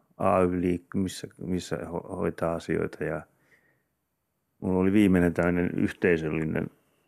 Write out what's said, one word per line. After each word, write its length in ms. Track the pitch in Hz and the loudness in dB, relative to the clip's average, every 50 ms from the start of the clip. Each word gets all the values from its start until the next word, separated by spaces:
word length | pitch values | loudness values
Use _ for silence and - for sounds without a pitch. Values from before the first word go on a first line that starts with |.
| _ _ _ | _ _ _
A 240 | - 95 95 95 92 | -2 0 2 4 4
Y-liik, 440 | 92 90 90 90 87 90 87 87 - - - | 4 2 2 0 0 0 -2 -2 -6 -6 -4
missä, 340 | 98 95 90 - - - - - - | -4 -4 -4 -6 -8 -14 -14 -14 -10
missä 380 | - 90 92 90 - - - | -6 -4 -4 -4 -4 -6 -8
ho-, 400 | - - - 85 85 - - 92 | -8 -8 -8 -8 -10 -10 -8 -6
hoitaa 380 | 90 90 87 80 - 85 82 85 | -4 -4 -4 -4 -2 -4 -4 -4
asioita. 500 | 82 - - 82 82 82 82 - - 82 | -4 -4 -4 -2 -2 -2 -4 -6 -6 -6
Ja 180 | 78 78 78 - _ _ _ _ _ _ _ _ _ _ _ _ _ _ _ _ _ _ _ _ _ _ _ _ _ _ - | -6 -6 -6 -8 _ _ _ _ _ _ _ _ _ _ _ _ _ _ _ _ _ _ _ _ _ _ _ _ _ _ -8
mulla 200 | - 95 92 92 | -4 0 2 2
oli 120 | 92 95 | 4 4
viimeinen 420 | 98 107 104 95 92 90 87 87 82 | 6 6 6 6 6 6 4 4 2
tämmönen 360 | 90 85 90 90 87 87 - - | 2 0 0 2 0 0 -2 0
yhteisöllinen 920 | - 101 95 - - - 92 85 80 80 78 80 80 80 78 82 82 85 - _ _ _ _ _ _ _ | -2 -2 -2 -2 0 2 2 2 2 0 -2 -2 -2 -2 -2 -2 -4 -4 -6 _ _ _ _ _ _ _